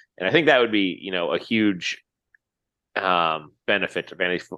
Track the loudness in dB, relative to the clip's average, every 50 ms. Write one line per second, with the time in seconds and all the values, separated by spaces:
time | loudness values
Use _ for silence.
0 | -20 _ _ -6 -2 0 0 2 4 4 4 4 2 2 2 0 0 0 -2 -6
1 | -8 -6 -4 -4 -2 -2 -2 -4 -2 -2 0 2 2 2 0 0 -4 -8 -8 -10
2 | _ _ _ _ _ _ _ _ _ _ _ _ _ _ _ _ _ _ _ -2
3 | 2 2 2 4 2 2 0 -4 -6 -12 -20 _ _ -2 0 0 0 -2 -4 -8
4 | -8 -8 -6 -2 -2 0 0 -2 -4 -8 -14